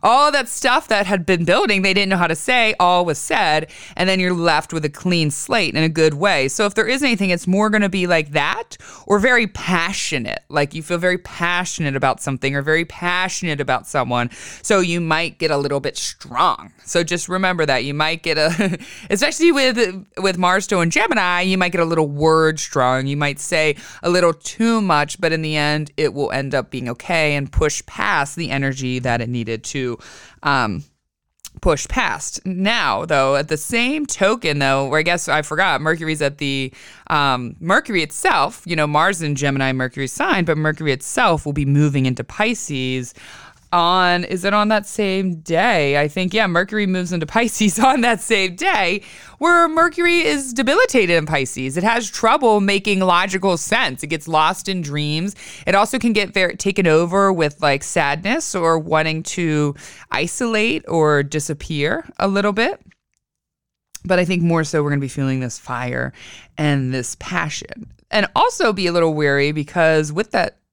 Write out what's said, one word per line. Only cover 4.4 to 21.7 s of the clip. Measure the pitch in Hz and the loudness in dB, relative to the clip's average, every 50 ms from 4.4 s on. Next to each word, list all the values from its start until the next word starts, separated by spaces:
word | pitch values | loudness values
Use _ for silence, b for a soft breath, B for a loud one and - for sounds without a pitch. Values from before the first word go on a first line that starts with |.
| 165 170 156 151 160 - | 2 2 2 2 0 -2
with | 165 160 151 | -6 -4 -4
a | 147 | -4
clean | 147 - - 185 175 170 160 151 | -6 -4 -2 0 0 2 0 0
slate | 143 - - - - 226 185 143 - | -2 -4 -4 -2 0 0 0 0 0
in | 147 160 | 0 0
a | 160 | 0
good | 156 165 160 156 151 | 2 4 2 2 4
way. | 143 175 202 180 143 131 | 2 0 2 2 2 0
So | 135 - - 214 | 0 0 0 -2
if | 208 202 | 0 0
there | 220 220 | 0 0
is | 220 254 269 294 | 0 0 0 2
anything, | 269 233 180 196 185 | 0 0 0 0 0
it's | 180 175 - | 0 0 0
more | 180 185 196 214 214 | 0 2 2 2 2
gonna | 208 214 202 190 | 2 2 2 2
be | 180 190 180 | 0 0 0
like | 175 175 165 156 143 | 2 2 0 0 0
that | 147 151 143 156 196 440 466 _ - B B B B B B | -2 0 0 0 -2 -4 -8 _ -16 B B B B B B
or | - 202 208 | 0 2 4
very | 196 262 247 240 226 | 4 4 4 4 2
passionate. | 202 - - - - 185 170 170 185 196 - - - 156 135 113 - - - _ | 0 -4 -8 -4 -2 0 0 0 -2 -4 -6 -4 -4 -4 -4 -4 -4 -8 -8 _
Like | _ - 147 143 147 - | _ 0 0 0 0 -4
you | 160 156 | -12 -6
feel | - 175 170 | -4 -4 0
very | 175 180 180 | 2 0 0
passionate | 180 180 - - - 170 170 175 175 180 - - - 160 143 135 | 0 -4 -10 -8 -4 -2 -2 0 -2 -2 -4 -4 -4 -4 -2 -2
about | 135 139 131 120 - | 0 0 0 0 -2
something | - 147 135 123 - 139 139 | -4 -6 -6 -2 -2 -2 -2
or | 143 | -2
very | 135 151 156 165 170 | 0 0 0 0 0
passionate | - - - 175 175 180 180 185 185 - - 180 170 151 139 | -4 -8 -6 -4 -2 -2 -2 -2 -4 -4 -6 -4 -4 -4 -4
about | 139 139 131 123 - | -2 -2 -2 -2 -2
someone. | - - 143 123 123 123 120 120 117 B B B B B B | -4 -4 -4 -2 0 0 -2 -2 -2 B B B B B B
So | B - 220 190 | B 2 2 2
you | 185 175 170 175 | 2 2 0 -2
might | 170 160 156 160 170 160 - _ | 0 0 0 0 0 -4 -4 _
get | 175 156 | -2 0
a | 151 | 0
little | 143 143 - 147 139 | 0 0 -2 -4 -2
bit | 139 143 - | -4 -6 -6
strong. | - - - - _ - - 120 127 165 175 117 - 90 101 _ _ _ | -6 -8 -8 -10 _ -18 -8 -2 0 2 2 0 -2 -10 -20 _ _ _
So | - - 170 170 | -2 -2 -2 0
just | 160 175 175 - | 0 -4 -6 -4
remember | - 180 185 190 185 180 170 156 | -4 -4 -2 0 0 0 0 2
that | 143 135 127 120 | 2 2 0 0
you | 139 143 | -2 -2
might | 147 151 160 165 165 - | -2 -2 -2 -2 -4 -2
get | 170 151 | -2 0
a, | 156 151 165 170 160 208 185 165 - - - - | 2 2 0 2 0 0 -2 -2 -6 -10 -16 -20
<laughs> | - - 175 | -20 -4 -4
especially | 202 190 - - 311 - 320 339 | -2 0 0 -2 0 2 4 4
with, | 311 277 262 254 247 240 233 185 185 190 - _ _ | 4 4 2 2 2 2 0 0 0 -10 -16 _ _
with | - 190 190 185 | -2 -2 0 0
Mars | 175 185 175 180 190 196 | 2 2 2 2 2 0
still | - 208 175 | 0 0 2
in | 165 165 | 2 2
Gemini, | - - 427 440 302 220 185 180 175 175 | 2 2 2 2 2 0 2 2 0 0
you | 180 185 190 | 2 0 2
might | 185 180 180 | 2 0 0